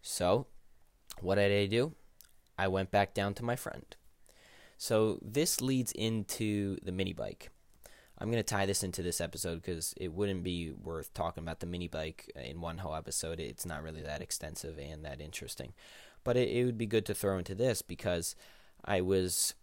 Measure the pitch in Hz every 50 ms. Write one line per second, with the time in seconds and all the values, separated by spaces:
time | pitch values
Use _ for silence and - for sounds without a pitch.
0 | - - - - 92 87 98 123 139 - - - - - - - - - _ _
1 | _ - - - 110 92 95 101 101 101 101 101 104 98 104 117 131 160 160 -
2 | - - - _ - - - - _ _ _ - 95 95 92 95 95 92 - 104
3 | 101 98 - - 98 101 101 - 120 120 120 127 - - - - - - - -
4 | _ - - _ - - - - - - - - - - - - - - 117 107
5 | 110 110 95 - - 101 107 143 160 175 - - 127 131 135 131 123 - - -
6 | 107 113 113 110 101 - - - 113 107 104 104 101 98 98 - - - 90 92
7 | 95 92 87 - - - - _ - - - _ _ - - - - - - -
8 | - - - - - 107 117 117 101 - 110 101 98 95 98 - - 95 87 -
9 | 85 90 85 - 85 82 - 82 - 90 85 82 - - 87 82 80 - - -
10 | 90 90 80 90 104 101 95 92 87 92 87 87 85 80 73 - - 82 82 80
11 | 78 - - - 85 85 82 - 82 82 80 - - 87 87 87 87 82 - 78
12 | 78 80 82 - - - - - 64 60 71 85 85 82 82 82 92 80 78 78
13 | 82 82 - - - 82 82 80 80 60 - - - 87 80 73 78 80 78 78
14 | - 73 73 76 - - - - - 76 80 - - - 80 76 71 71 80 76
15 | 78 76 69 - 76 76 - - - - - - 65 62 - - - - - -
16 | - - - - - 127 120 127 127 - - 120 123 123 120 107 113 104 107 110
17 | 101 - 104 - - 98 95 92 85 - 98 95 120 131 113 - - - 90 -
18 | - 101 87 85 82 - - - - - - - - - - - - - 101 92
19 | 92 90 98 92 92 92 87 - - - - -